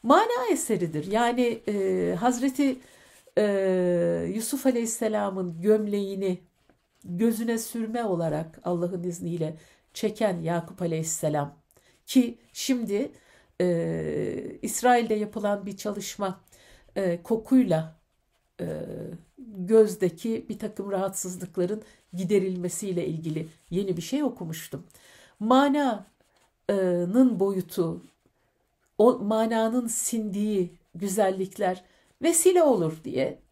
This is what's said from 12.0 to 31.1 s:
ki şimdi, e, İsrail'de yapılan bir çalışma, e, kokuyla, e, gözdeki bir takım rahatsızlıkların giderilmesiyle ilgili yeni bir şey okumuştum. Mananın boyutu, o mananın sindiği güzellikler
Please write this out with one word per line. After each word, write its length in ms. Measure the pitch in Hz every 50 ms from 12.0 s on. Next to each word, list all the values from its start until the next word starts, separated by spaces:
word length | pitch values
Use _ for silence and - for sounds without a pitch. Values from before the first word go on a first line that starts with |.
| _
ki 320 | - - 269 233 233 233 _ _ _
şimdi, 600 | _ - - - 262 240 226 190 202 202 269 302 - - _ _ _ _ _ _ _ _
e, 1000 | 180 180 175 170 165 165 165 165 156 156 151 147 - - - - - - - -
İsrail'de 520 | - 214 - - 233 247 247 240 233 220 220
yapılan 520 | 208 208 208 - 226 202 202 202 202 190
bir 100 | 202 196
çalışma, 640 | - - 214 202 202 196 - - - 208 190 185 - _ _ - - - - - - _ _ _
e, 260 | 202 196 180 170 175
kokuyla, 720 | - - 226 220 220 - 269 262 247 190 160 160 160 160 - _ _ _ _ _ _ _ _ _ _ _ _ -
e, 60 | - 165 156 151 - - - - - - 170 - - _ _ -
gözdeki 1080 | 262 226 208 190 180 175 220 220 214 202 180 - 190 175 170 - - 226 226 226 - -
bir 100 | 214 -
takım 320 | 220 208 208 - 196 202
rahatsızlıkların 920 | 196 185 190 190 190 - - 185 185 175 180 175 - 190 175 180 214 214 - - - _ _ _
giderilmesiyle 960 | - 175 190 175 208 196 185 190 185 180 175 180 - - 214 196 180 170 170
ilgili 420 | 156 160 160 160 160 160 160 160 - - _ _ _
yeni 260 | 170 185 202 190 175
bir 60 | 170
şey 220 | 170 - 262 294 302
okumuştum. 600 | 254 - - 185 160 160 160 - - - - 175 - - - _ - - - - - _ _
Mananın 2000 | 208 220 247 262 285 285 269 294 285 269 220 202 - _ _ _ _ _ _ _ _ _ _ _ _ - 202 196 185 180 175 175 175 175 202 254 262 247 220 175
boyutu, 600 | 190 196 196 185 180 - - - 175 165 165 175 - - _ _ _ _ _ _ _ _ _ _ _ _ _ _ _ _ _ -
o 200 | 208 240 254 247
mananın 680 | 190 208 220 220 226 220 233 226 226 226 226 254 240
sindiği 880 | 226 - - - - - 226 214 214 185 202 208 214 214 190 180 175 - _ _ _ _
güzellikler 880 | 170 196 196